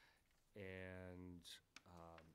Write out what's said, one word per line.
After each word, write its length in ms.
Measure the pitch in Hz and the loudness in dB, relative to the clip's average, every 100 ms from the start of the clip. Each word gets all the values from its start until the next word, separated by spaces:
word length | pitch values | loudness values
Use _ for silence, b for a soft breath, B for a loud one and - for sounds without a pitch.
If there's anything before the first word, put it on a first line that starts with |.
| B B B - - 104 | B B B -20 -6 0
and, 840 | 95 92 92 92 92 90 90 87 - - - - - | 2 4 4 4 2 2 0 0 -2 -4 -6 -12 -8
um, 380 | 87 85 82 82 | -4 -4 -4 -8